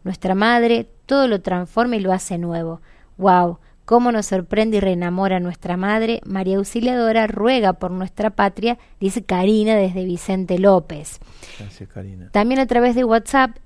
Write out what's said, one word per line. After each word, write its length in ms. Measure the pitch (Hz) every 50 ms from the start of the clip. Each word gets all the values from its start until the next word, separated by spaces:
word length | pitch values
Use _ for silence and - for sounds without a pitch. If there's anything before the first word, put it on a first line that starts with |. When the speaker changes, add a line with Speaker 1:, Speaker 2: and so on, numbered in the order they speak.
| -
Speaker 1:
Nuestra 300 | 190 185 - - 185 185
Madre 540 | 196 208 233 240 240 233 233 233 226 226 - - - _
todo 200 | - 269 277 269 247
lo 120 | 208 190
transforma 560 | - 190 185 180 180 175 - 220 240 247 240
y 40 | 214
lo 120 | 190 185 185
hace 260 | 185 - - 185 170
nuevo. 420 | 175 170 170 165 165 165 165 165 - _ - - - _ - -
Guau, 400 | 190 185 180 180 180 175 175 - - - - _ _
cómo 260 | - 226 240 240 247 233
nos 140 | 214 202
sorprende 500 | - 196 185 175 - 185 208 220 226 214
y 40 | 202
reenamora 600 | 190 190 185 175 175 175 180 185 196 196 185 180
nuestra 360 | 180 180 170 - - 175 175
Madre. 440 | 180 190 202 214 220 226 226 233 - -
María 320 | - 190 190 190 185 190 196
Auxiliadora 680 | 196 - - 233 226 247 254 247 233 226 220 226 220
ruega 460 | 208 208 202 208 240 262 247 208 185 180
por 160 | - - 180
nuestra 400 | 180 185 185 185 - - 208 220
patria", 480 | 202 - 202 196 - - 202 233 240 - - _ - -
dice 240 | 196 196 190 240 -
Karina 500 | - 190 180 185 202 220 214 214 220 220
desde 280 | 208 196 190 180 190 185
Vicente 540 | 185 175 175 - - 190 190 185 165 180 175
López. 600 | 190 202 190 180 165 - 165 147 151 - - - - - - - - - - -
Speaker 2:
Gracias, 300 | 101 104 - - 98 -
Karina. 400 | - 101 95 98 95 90 87 - -
Speaker 1:
También 280 | - 214 233 262 262
a 60 | 269
través 280 | 220 240 240 240 247 233
de 100 | 247 254
WhatsApp, 520 | 226 226 226 226 - - 269 262 233 - - -